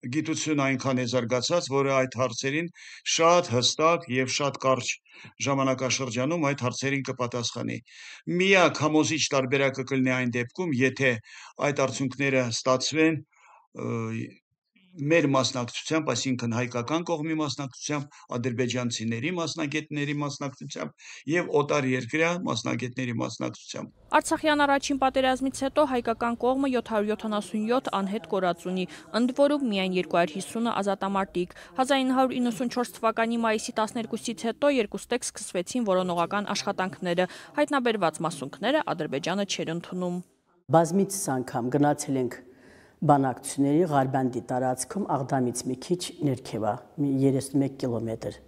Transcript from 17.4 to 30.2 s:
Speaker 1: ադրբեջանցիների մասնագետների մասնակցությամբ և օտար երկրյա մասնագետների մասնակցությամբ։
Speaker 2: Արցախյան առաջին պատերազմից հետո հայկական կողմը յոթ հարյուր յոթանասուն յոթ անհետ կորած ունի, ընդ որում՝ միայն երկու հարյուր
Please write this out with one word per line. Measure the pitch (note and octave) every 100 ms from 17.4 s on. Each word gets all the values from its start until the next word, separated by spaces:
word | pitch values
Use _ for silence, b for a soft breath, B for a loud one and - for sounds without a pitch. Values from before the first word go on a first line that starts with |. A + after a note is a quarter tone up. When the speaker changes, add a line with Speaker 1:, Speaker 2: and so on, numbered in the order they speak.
| D3 B2 C#3 - - D3 C#3+ B B
Speaker 1:
ադրբեջանցիների | B2+ B2 A#2 B2 B2 A#2+ A#2 A2 A#2 D3
մասնագետների | F3+ D#3+ E3 D3+ D3+ D3+ D3 C#3+ D3
մասնակցությամբ | D3 C3+ C#3+ - C#3+ - - _ B B -
և | E3+ G3+
օտար | D3 C#3+ D3 C3
երկրյա | B2+ A#2 D#3 E3 F3
մասնագետների | - A#2+ C3 B2 B2 A#2+ B2 A#2+
մասնակցությամբ։ | B1+ - - - - - - _ -
Speaker 2:
Արցախյան | - - D#4+ D#4 D4 C#4+
առաջին | C#4 - C#4
պատերազմից | C4+ C4 C4 C4 C4+ -
հետո | C4+ C#4 D4
հայկական | B3+ A#3 A3+ A#3 A#3
կողմը | A#3+ C4 C#4
յոթ | B3 A3+
հարյուր | A3 G#3
յոթանասուն | G#3+ A3 G#3 G#3 G#3+ G#3+
յոթ | B3 -
անհետ | - G3 G#3 -
կորած | G3 F#3 F3 F#3+
ունի, | F#3 F3+ B B
ընդ | G#3+ B3 B3+
որում՝ | C#4+ D4 C4
միայն | G3+ F#3+ F3+
երկու | F3
հարյուր | F3+